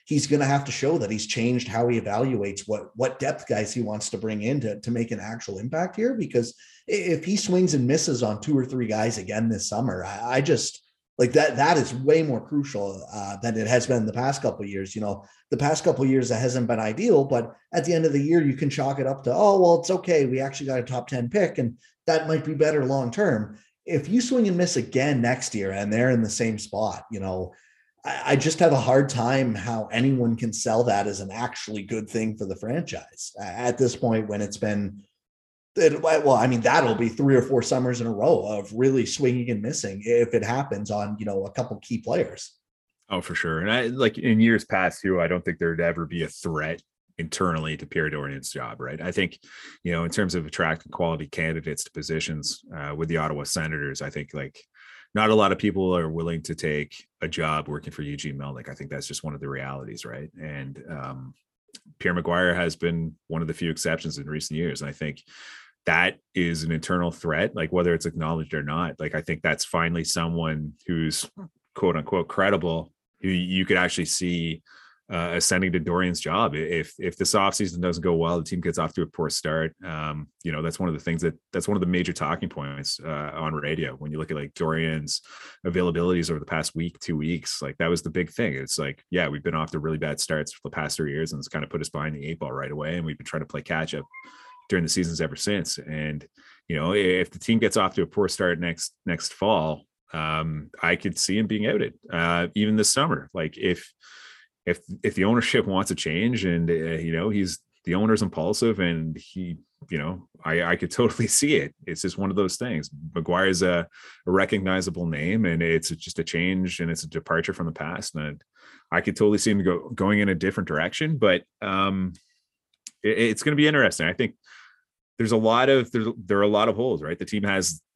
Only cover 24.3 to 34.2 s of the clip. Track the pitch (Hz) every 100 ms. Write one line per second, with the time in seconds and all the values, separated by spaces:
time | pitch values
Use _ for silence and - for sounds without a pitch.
24.3 | 254 208 175 175 139 107 131 139 135 117
25.3 | 131 - 107 95 98 104 110 127 123 107
26.3 | - 113 104 - 101 107 90 - 107 92
27.3 | 92 90 - _ _ _ _ - - -
28.3 | 139 151 156 170 139 120 135 139 127 117
29.3 | 135 127 104 95 113 107 113 131 131 117
30.3 | 113 117 107 120 113 123 101 101 101 95
31.3 | 104 120 - - 107 98 113 107 113 110
32.3 | 107 101 - 110 113 - - - - -
33.3 | - 101 95 123 - 127 - 120 110